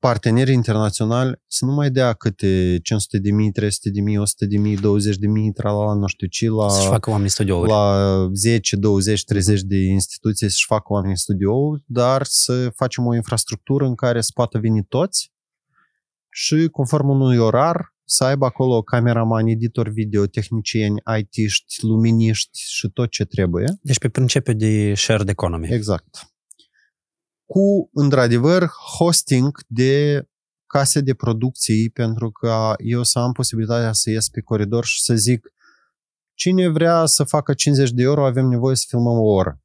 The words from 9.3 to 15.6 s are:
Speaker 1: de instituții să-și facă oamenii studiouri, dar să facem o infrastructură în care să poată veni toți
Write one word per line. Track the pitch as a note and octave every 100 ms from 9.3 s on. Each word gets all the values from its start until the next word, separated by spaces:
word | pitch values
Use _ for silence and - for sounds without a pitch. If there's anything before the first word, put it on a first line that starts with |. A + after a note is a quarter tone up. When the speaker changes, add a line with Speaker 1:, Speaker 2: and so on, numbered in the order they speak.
| G2+ F2+ G#2
Speaker 1:
de | F#2+ F#2+
instituții | F#2+ G2 F#2+ - A2 G#2 G#2
să-și | - -
facă | A2 -
oamenii | G2+ F#2+ F2+
studiouri, | - G2 G2 A#2 D3 D3+ _
dar | A#2+ B2 C3+
să | C3+ - - B2+ B2+
facem | - B2+ - A#2+
o |
infrastructură | A#2 A2 A2+ - G#2+ - C#3 C#3
în |
care | A#2+ B2+ A#2+
să | A2
poată | - A#2+ A2+
veni | A2 A2
toți | G2 B2+ F#3+ - - _ _ _